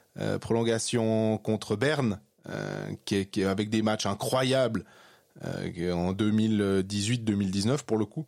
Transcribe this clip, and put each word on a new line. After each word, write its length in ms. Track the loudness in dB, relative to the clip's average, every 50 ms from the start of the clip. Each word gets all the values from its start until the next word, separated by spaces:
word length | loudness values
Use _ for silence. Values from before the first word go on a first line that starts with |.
| _ _ _ -6
euh, 200 | -4 -2 -4 -4
prolongations 1000 | -2 0 0 2 2 2 0 0 -2 -2 0 0 2 2 2 2 2 2 0 0
contre 360 | 0 -2 -4 -4 -2 -4 -2
Berne, 460 | 0 2 2 2 2 2 0 0 -2 -8 _ _ _ _ -10
euh, 400 | -8 -6 -6 -6 -6 -8 -6 -8 -8 -10 -4
qui 100 | -2 0
est, 140 | 0 0 0
qui 100 | 0 0
est 60 | 2
avec 240 | 2 2 0 0 0
des 100 | 0 2
matchs 240 | 2 2 0 0 -2
incroyables, 800 | -4 -2 -2 -2 0 0 0 2 2 2 2 2 2 0 -4 -6 -8 -18 -20 -20 -20 -20 _ _ _ _ -12 -10
euh, 480 | -8 -6 -6 -6 -6 -6 -4 -2 0
en 200 | 0 0 0 0
deux 180 | 0 0 2 2
mille 520 | 4 4 4 4 4 2 2 4 2 2 0
dix-huit 400 | 0 -2 -2 0 0 -2 0 0
deux 100 | 0 2
mille 160 | 2 0 0
dix-neuf 340 | 0 0 2 2 0 0 0
pour 120 | -2 0
le 80 | 0 0
coup. 220 | -2 -4 -10 -10